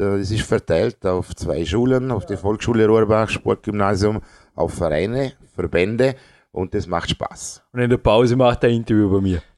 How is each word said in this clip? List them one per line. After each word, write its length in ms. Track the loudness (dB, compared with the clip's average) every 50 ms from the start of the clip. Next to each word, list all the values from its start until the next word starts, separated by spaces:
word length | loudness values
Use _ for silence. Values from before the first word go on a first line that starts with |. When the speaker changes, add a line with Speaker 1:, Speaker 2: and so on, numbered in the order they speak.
Speaker 1:
äh, 160 | -2 -2 -2
es 160 | -2 -2 -2 -4
ist 100 | -4 -2
verteilt 640 | -2 -2 -2 0 0 0 0 0 -2 -4 -4 -4
auf 260 | -2 -2 -2 -4 -6 -10
zwei 280 | -10 -8 -6 -4 -4 -4
Schulen, 460 | -2 -2 0 0 2 2 0 0 -2
auf 160 | -4 -6 -6
die 100 | -6 -8
Volksschule 520 | -6 -4 -4 -4 -2 -2 -2 2 2 4 4
Rohrbach, 400 | 4 4 4 4 2 2 2 0
Sportgymnasium, 920 | -4 -4 -2 -2 -4 -2 -4 -6 -4 -2 0 0 0 0 0 0 0 -2 -6 -10 -18 _ _ _ _
auf 180 | -6 -4 -4 -4
Vereine, 580 | -4 -2 -2 0 0 -2 -2 -2 -4 -4 -6 -6 _ _ _ _
Verbände. 600 | -6 -6 -2 0 0 0 0 2 2 0 0 0 -4 -10 _ _ _ _ _
Und 220 | -8 -8 -8 -4 -4
das 140 | -6 -4
macht 240 | -4 -4 -4 -4 -4
Spaß. 540 | -6 -6 -8 -10 -10 -12 -14 -16 -16 -18 _ _ -6
Speaker 2:
Und 80 | -4
in 100 | 0 2
der 60 | 2 2
Pause 380 | 4 4 4 6 4 4 4
macht 260 | 4 4 2 2 2 2
er 80 | 2
ein 60 | 2
Interview 340 | 2 0 2 4 4 4 4
bei 100 | 4 2
mir. 220 | 2 0 -2 -2 -4 _ _